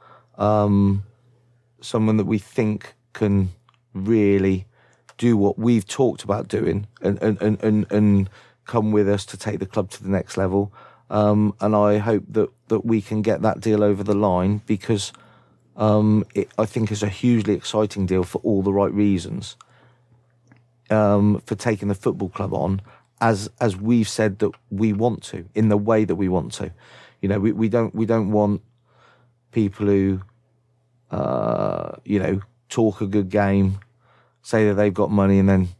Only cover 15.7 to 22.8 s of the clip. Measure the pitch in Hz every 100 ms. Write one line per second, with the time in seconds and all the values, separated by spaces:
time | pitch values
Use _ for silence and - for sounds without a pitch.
15.7 | - 107 104 107 107 - - 95 - 110
16.7 | 120 107 104 101 92 123 117 101 92 -
17.7 | 110 104 104 92 92 87 - - 98 98
18.7 | 98 98 101 104 92 87 95 - - _
19.7 | _ _ _ _ _ _ _ _ _ _
20.7 | _ - 110 104 101 104 104 - 104 120
21.7 | 107 101 98 - - 92 - 95 - 78
22.7 | 98